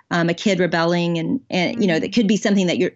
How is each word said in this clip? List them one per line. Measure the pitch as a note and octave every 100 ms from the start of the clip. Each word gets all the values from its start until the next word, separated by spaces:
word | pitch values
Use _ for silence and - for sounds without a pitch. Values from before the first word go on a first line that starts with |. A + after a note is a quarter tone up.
| -
um, | F3 E3+
a |
kid | E3+ G#3 F#3
rebelling | F3+ E3 E3 F3 E3+ E3
and, | E3 - -
and, | F#3 F3 -
you | -
know, | D#3+
that | -
could | A#3 G3+
be | G3+
something | G#3+ G3+ F3+
that | C#3
you're, | F3+